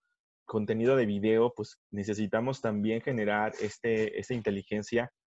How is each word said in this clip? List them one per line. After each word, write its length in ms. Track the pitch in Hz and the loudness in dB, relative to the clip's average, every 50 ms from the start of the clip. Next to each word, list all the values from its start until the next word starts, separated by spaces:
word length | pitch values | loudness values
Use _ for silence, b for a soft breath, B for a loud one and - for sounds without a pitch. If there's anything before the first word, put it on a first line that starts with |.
| _ _ _ _ _ _ _ _ _ | _ _ _ _ _ _ _ _ _
contenido 500 | - - 107 107 104 110 110 117 127 135 | -4 -2 -2 0 0 0 2 4 4 4
de 100 | 135 120 | 4 4
video, 480 | 104 101 101 101 110 113 113 117 123 - | 2 2 2 2 4 4 4 4 2 0
pues 280 | - 104 - - _ _ _ | -4 -10 -10 -12 _ _ _
necesitamos 720 | - 101 98 107 104 104 107 95 - 110 120 131 135 - | -6 -4 -4 -2 -2 -2 0 0 0 0 0 0 -2 -2
también 400 | - 113 104 104 104 110 110 117 | -2 -2 -2 0 0 0 0 -2
generar 500 | - 143 127 113 104 104 104 104 107 110 - - | -2 -2 -2 0 0 0 0 0 0 -2 -2 -4
este, 580 | 107 104 - - - 117 113 110 110 104 - - | -6 -6 -6 -4 -2 0 0 0 0 -2 -2 -6
esta 180 | 101 - 127 | -6 -4 -4
inteligencia 760 | 120 104 110 101 98 - - 107 107 104 - 117 117 120 120 - _ _ | -4 -2 -2 -2 -2 -4 -4 -4 -6 -4 -2 0 0 0 -2 -6 _ _